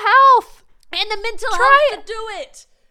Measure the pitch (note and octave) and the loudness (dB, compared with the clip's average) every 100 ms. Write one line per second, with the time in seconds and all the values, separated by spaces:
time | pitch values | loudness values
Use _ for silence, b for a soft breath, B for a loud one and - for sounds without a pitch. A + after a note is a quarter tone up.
0 | G#4 B4 C5+ B4 - _ _ _ _ F4 | 2 4 6 4 0 _ _ _ _ -10
1 | G4+ G#4+ A4+ - A#4+ A#4+ B4+ C#5 D5 F4+ | -8 -8 -8 -8 -6 -2 2 2 2 -4
2 | - A4 A4 F#4+ C4 - _ _ _ | -12 -14 -12 -14 -16 -20 _ _ _